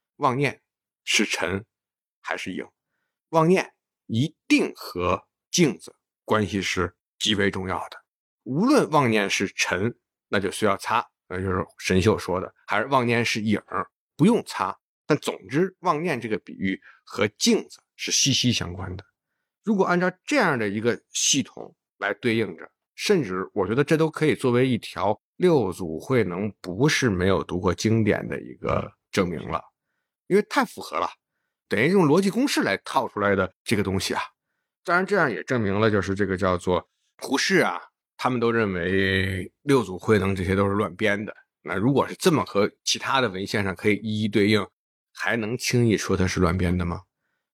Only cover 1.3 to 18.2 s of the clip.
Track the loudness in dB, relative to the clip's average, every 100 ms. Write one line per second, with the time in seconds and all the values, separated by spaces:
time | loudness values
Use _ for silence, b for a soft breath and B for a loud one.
1.3 | -2 -4 -4 -8 _ _ _ _ _ -8
2.3 | -8 -8 -10 -12 _ _ _ _ _ _
3.3 | 2 4 2 0 _ _ _ -6 -2 -2
4.3 | -6 0 2 2 -6 -10 -4 -2 -2 -4
5.3 | _ _ 2 2 0 -12 -20 _ _ -2
6.3 | 0 0 -2 -2 -2 -4 -6 _ -6 -2
7.3 | 0 0 -2 -6 -6 -8 -14 _ _ _
8.3 | _ -6 -2 2 4 4 2 4 2 2
9.3 | -2 -4 -4 -2 -2 -2 -6 _ _ _
10.3 | -2 -2 -2 0 0 -2 -2 -2 _ -10
11.3 | -6 -2 -2 -4 -6 0 4 4 2 0
12.3 | -6 -6 -12 -4 -2 0 0 2 0 0
13.3 | -2 0 -2 -2 -8 -8 _ _ 2 4
14.3 | 4 -2 -6 -6 -6 _ _ -2 -2 -2
15.3 | -8 -4 -2 -2 -2 -2 -2 -2 -4 -4
16.3 | -6 -6 -6 -4 -4 b b -10 -2 -2
17.3 | 0 2 2 -2 -14 _ -12 -2 2